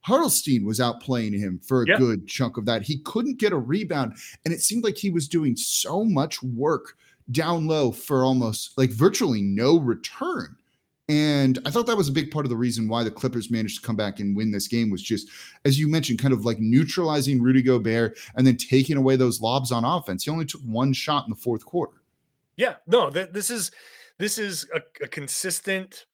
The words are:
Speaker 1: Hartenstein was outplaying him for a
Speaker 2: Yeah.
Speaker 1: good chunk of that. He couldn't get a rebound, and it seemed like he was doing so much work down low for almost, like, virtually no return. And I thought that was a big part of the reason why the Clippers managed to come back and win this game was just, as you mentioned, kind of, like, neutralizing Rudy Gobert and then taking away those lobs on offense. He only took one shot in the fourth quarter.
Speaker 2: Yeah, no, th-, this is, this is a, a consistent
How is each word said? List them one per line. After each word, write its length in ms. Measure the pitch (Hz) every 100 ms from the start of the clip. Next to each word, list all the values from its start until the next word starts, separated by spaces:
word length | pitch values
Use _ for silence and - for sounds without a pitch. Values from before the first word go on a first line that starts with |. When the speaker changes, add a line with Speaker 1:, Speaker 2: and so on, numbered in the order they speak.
Speaker 1:
Hartenstein 640 | - 262 311 - - 123
was 160 | 101 110
outplaying 580 | 123 120 - 127 110 101
him 220 | 101 90
for 220 | - 131
a 40 | 113
Speaker 2:
Yeah. 120 | 202
Speaker 1:
good 280 | 127 107 101
chunk 300 | - 123 -
of 80 |
that. 180 | 107 113
He 160 | 107 147
couldn't 380 | - 220 247 247
get 140 | 214
a 60 | 170
rebound, 580 | 120 170 196 156 120 104 - -
and 80 | 160
it 100 | 170
seemed 200 | - 220
like 140 | 226 -
he 140 | 202
was 180 | 170 143
doing 260 | 170 151
so 480 | 117 - - - 170
much 400 | 226 160 151 -
work 540 | 127 117 143 156 - - _ _ -
down 380 | 123 160 170 156
low 240 | 156 131
for 320 | 123 - 135
almost, 520 | 131 131 117 107 - -
like, 140 | 131
virtually 520 | 107 160 - 170 113
no 360 | 98 98 123 165
return. 800 | 131 113 - - 330 349 92 - _ _ _ _ -
And 520 | 151 151 143 135 131
I 60 | 139
thought 160 | 180 233
that 100 | 220
was 120 | 151
a 40 |
big 200 | 135 156
part 140 | 151 139
of 40 |
the 60 | 117
reason 320 | 123 113 110
why 160 | 117
the 80 | 113
Clippers 360 | 110 131 123 107
managed 320 | 113 110 -
to 60 | -
come 80 |
back 240 | 107 104 98
and 180 | 101 101
win 140 | 107
this 160 | 104 -
game 240 | 117 113
was 100 | 95
just, 280 | - 107 - - - -
as 140 | 143 139
you 80 | 151
mentioned, 320 | 160 156 226
kind 160 | 139
of, 100 | 127
like, 140 | 110 117
neutralizing 840 | 110 123 156 - 165 147 135 135
Rudy 220 | 120 131
Gobert 560 | 127 127 113 113 117 - -
and 100 | -
then 120 | 131 123
taking 400 | - 131 131 143
away 180 | 131
those 260 | 135 127 117
lobs 300 | 113 131 123
on 140 | 123
offense. 400 | 117 175 - 92
He 80 | -
only 140 | 160 160
took 160 | -
one 300 | 123 110 135
shot 320 | 131 - 147
in 60 | 120
the 60 | 107
fourth 280 | - 113
quarter. 380 | - 175 151 _ _ _ _ _ _ -
Speaker 2:
Yeah, 180 | 240 - -
no, 200 | 226 147
th-, 200 | 143 185
this 200 | 185 202
is, 200 | 233 175 - - - - _
this 180 | 202 214
is 300 | 208 170 -
a, 80 | 160 - -
a 20 | 147
consistent 1000 | - 139 - 190 175 - 190 190 - -